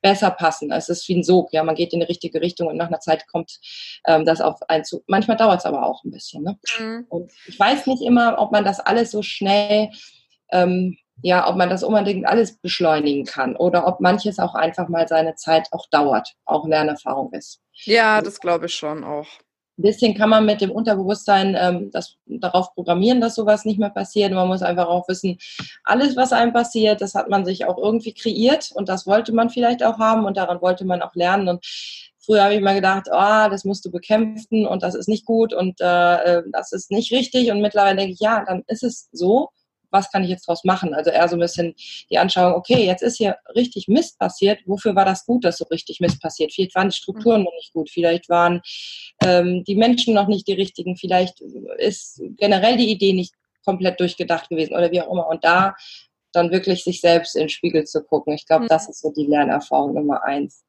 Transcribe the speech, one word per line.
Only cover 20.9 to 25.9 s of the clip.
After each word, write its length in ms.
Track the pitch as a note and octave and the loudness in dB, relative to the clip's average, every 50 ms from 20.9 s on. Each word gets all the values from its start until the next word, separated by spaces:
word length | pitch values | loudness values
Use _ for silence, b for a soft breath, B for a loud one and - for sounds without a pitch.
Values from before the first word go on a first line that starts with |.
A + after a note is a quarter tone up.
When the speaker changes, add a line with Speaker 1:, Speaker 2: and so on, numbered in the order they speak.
| G#3 F#3+ F#3+ F#3 G#3+ G3+ - - G3+ F#3+ F#3+ G3 F#3+ - | 0 0 0 -2 -4 -4 2 2 2 4 4 2 0 0
Speaker 1:
ähm, 320 | F3+ F3+ F3+ E3+ G#2 G2 | 0 0 0 -2 -6 -8
das 240 | - - - - _ _ _ | -8 -10 -10 -10 _ _ _
darauf 480 | - - - - F3+ - F#3 F#3 - _ | -14 -12 -8 -6 0 0 0 -2 -2 _
programmieren, 440 | - F3 F3+ F3 F3 F#3+ A#3 B3+ B3 | -12 -4 -2 0 2 2 2 2 2
dass 160 | A3+ A3+ A3 | 0 0 -2
sowas 300 | - A3 G#3 G#3+ G#3 - | -2 2 2 2 2 0
nicht 120 | A3 G#3+ | -4 -2
mehr 120 | F#3+ G#3+ G3+ | -2 -2 -4
passiert. 420 | G3+ G3 G3 - - G#3 G3+ G3 | -4 -8 -10 -4 -2 0 0 0
Man 160 | F#3+ F#3 F#3 | 2 0 0
muss 140 | F#3 F#3 F#3+ | 0 0 -2
einfach 260 | F3+ F3 F3 F3+ F3 | -2 -2 0 0 0
auch 180 | E3+ F3 F3+ F3+ - | 0 0 -2 -2 -4
wissen, 280 | F#3 F3+ - F#3+ F3 B B B B B B B B B B | -6 -4 -4 -6 -6 B B B B B B B B B B
alles, 320 | - | 0